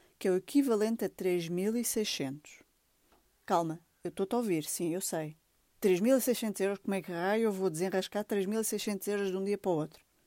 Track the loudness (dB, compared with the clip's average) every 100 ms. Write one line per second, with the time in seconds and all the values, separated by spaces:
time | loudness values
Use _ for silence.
0 | _ _ 0 0 2 2 4 2 2 0
1 | -4 -2 0 0 0 -2 0 0 -2 -2
2 | -2 -2 -4 -6 -14 -20 _ _ _ _
3 | _ _ _ _ 0 2 2 -4 -12 _
4 | -8 -4 0 0 2 0 -2 -2 -2 -2
5 | -2 -4 -4 -10 _ _ _ _ 4 4
6 | 6 4 4 0 -2 -2 -2 -2 -4 -4
7 | -4 -2 0 2 2 0 -2 0 0 0
8 | -2 -4 -2 -2 0 -2 -2 -2 -4 -4
9 | -2 -2 0 -2 -2 -2 0 0 -2 -8
10 | _ _